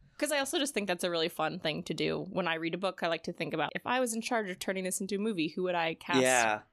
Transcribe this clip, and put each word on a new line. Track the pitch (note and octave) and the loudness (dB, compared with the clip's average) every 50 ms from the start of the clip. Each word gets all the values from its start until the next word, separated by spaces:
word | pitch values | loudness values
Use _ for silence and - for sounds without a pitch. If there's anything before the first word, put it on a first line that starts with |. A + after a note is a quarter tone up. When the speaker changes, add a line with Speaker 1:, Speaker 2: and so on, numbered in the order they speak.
| - - _ - | -20 -20 _ -4
Speaker 1:
'Cause | - D4 D4+ | -2 0 0
I | C#4+ | 0
also | C4+ C4+ - F4+ | 0 0 0 0
just | C4+ C4+ - | 0 0 0
think | G#3+ G3+ G3+ | -2 0 0
that's | F3+ F3 - | 0 0 0
a | F3+ | 0
really | F3 E3 D#3+ E3+ | 0 2 0 0
fun | - - D#3+ D#3 D#3 F3+ | 0 0 0 -2 -2 -2
thing | - D#3+ D3+ E3 E3+ | -2 -2 -2 -2 -4
to | - E3 | -4 -2
do. | D3+ F3+ D#3+ D#3+ D#3 D3+ F3+ | 0 2 0 0 0 -2 -4
When | F#3 - F#3+ E3+ | -4 -2 0 0
I | E3 | 0
read | D#3+ D#3+ E3 D#3+ | 0 0 -2 -2
a | F3 | -2
book, | G3 F#3+ F3+ - - | -2 -2 -2 0 0
I | E3+ | 0
like | E3 D#3+ - | 0 0 -2
to | - F3 | -6 -6
think | - F3 D3+ D3 | -4 -4 -2 0
about, | D#3+ D3 - - | 0 -2 -2 -2
if | - - - | -4 -2 0
I | B3+ B3+ | 0 2
was | C4 A#3+ A3 | 2 0 0
in | A3+ | -2
charge | A3 - B3+ A3+ G#3+ F#3+ | -2 0 0 0 0 -2
of | F3+ - | -4 -4
turning | - - F#3+ F#3+ F#3 | -4 -4 -2 -2 -2
this | F#3 F#3 - | -2 -2 -4
into | G3+ F#3+ G#3 | -4 -2 -2
a | G3 | -2
movie, | G3+ A3+ A3 F3 D#3 D#3+ | 0 0 0 0 0 -2
who | - - F#3 | 0 -2 -2
would | F3+ F3+ | 0 0
I | F3 E3 E3 E3 | 0 0 0 -2
cast? | - - - F3 C3+ | -4 -2 2 4 4
Speaker 2:
Yeah. | B2+ B2+ C3 B2 A#2 A2 G#2+ G#2+ - - | 6 6 6 6 6 4 2 0 -4 -10